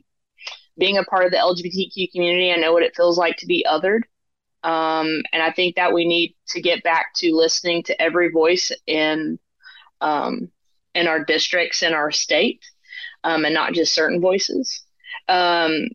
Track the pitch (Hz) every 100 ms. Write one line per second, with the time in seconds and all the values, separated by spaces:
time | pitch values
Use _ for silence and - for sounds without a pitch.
0 | - _ _ _ - - _ - 185 196
1 | 180 190 180 180 175 180 175 190 185 -
2 | 185 180 175 180 180 175 160 170 165 -
3 | 175 170 170 165 175 175 - 156 185 214
4 | 233 _ _ _ _ _ 165 165 160 160
5 | 156 156 - 165 165 170 180 175 180 175
6 | 170 170 165 - - 175 170 170 170 160
7 | - - 175 160 160 - 175 170 - -
8 | 165 165 170 160 160 185 - - - 156
9 | 156 156 156 165 _ _ - - - _
10 | 156 147 131 - 175 _ _ _ _ 175
11 | 170 160 151 160 - 180 170 - 170 156
12 | 147 151 - 156 208 - - _ _ -
13 | - - 160 160 151 156 - 165 156 -
14 | 160 180 185 196 - - 262 - - _
15 | - - - 185 175 170 160 156 -